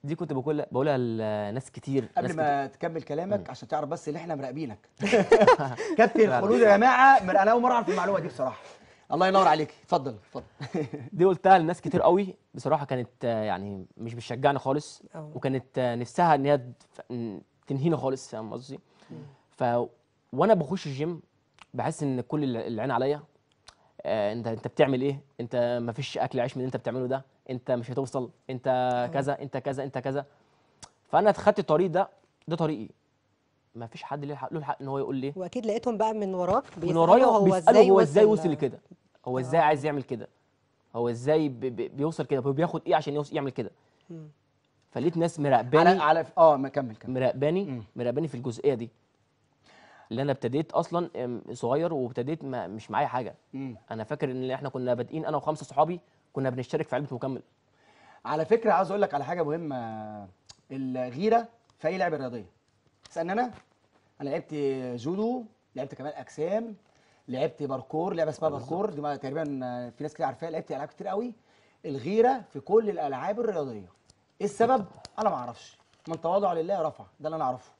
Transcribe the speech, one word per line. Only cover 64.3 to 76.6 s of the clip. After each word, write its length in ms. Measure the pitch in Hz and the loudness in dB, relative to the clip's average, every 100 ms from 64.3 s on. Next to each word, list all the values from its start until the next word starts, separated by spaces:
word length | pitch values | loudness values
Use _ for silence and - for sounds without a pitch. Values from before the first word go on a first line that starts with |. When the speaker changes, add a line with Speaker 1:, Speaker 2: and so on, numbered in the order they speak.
| 160 - 151 139 131 127 123 | -6 -6 -4 -4 -4 -6 -8
Speaker 2:
جودو، 440 | 127 185 220 254 220 _ _ - | -6 -4 -4 -4 -10 _ _ -12
لعبت 200 | 135 - | -12 -10
كمال 180 | 139 | -12
اجسام، 640 | 147 127 - 160 208 233 202 _ _ _ _ - | -12 -16 -8 -4 -2 -4 -14 _ _ _ _ -10
لعبت 360 | 127 156 - | -4 -4 -4
باركور، 500 | 143 131 - 156 185 | -8 -8 -6 -6 -4
لعبه 160 | 170 156 | -2 -4
اسمها 200 | 147 156 | -2 -4
Speaker 1:
آه، 40 | |
بالظبط. 160 | 143 123 | -4 -6
Speaker 2:
باركور 160 | 165 208 | -4 -4
دي 80 | 147 | -6
ما 140 | 147 139 | -8 -6
تقريبا، 440 | 135 147 151 135 | -6 -6 -6 -6
آه، 260 | 127 123 120 | -8 -8 -12
في 140 | - | -10
ناس 100 | 151 | -12
كتير 120 | - 147 | -6 -6
عارفاها، 240 | 127 165 | -6 -8
لعبت 220 | 160 170 | -8 -8
العاب 160 | 135 151 | -10 -10
كتير 200 | _ 185 | _ -6
قوي. 260 | 196 247 214 _ _ _ _ - | -6 -6 -10 _ _ _ _ -10
الغيره 560 | 135 120 214 240 262 190 | -8 -2 4 4 2 -6
في 60 | 143 | -14
كل 300 | - 214 220 | 2 2 2
الالعاب 500 | 170 147 131 165 214 | -4 -4 -4 -4 -4
الرياضيه. 500 | 233 175 139 107 92 _ _ _ _ _ | -2 -4 -6 -10 -16 _ _ _ _ _
ايه 40 | 196 | -8
السبب؟ 220 | - 233 | 0 2
Speaker 1:
بالظبط. 380 | 254 190 - - - | 2 0 -14 -18 -4
Speaker 2:
انا 100 | 214 | -2
ما 60 | 151 | -2
اعرفش، 420 | 120 117 - _ _ _ - | -8 -10 -20 _ _ _ -10
من 140 | 170 | -6
تواضع 320 | 165 190 196 | -2 0 0
لله 280 | 170 | -2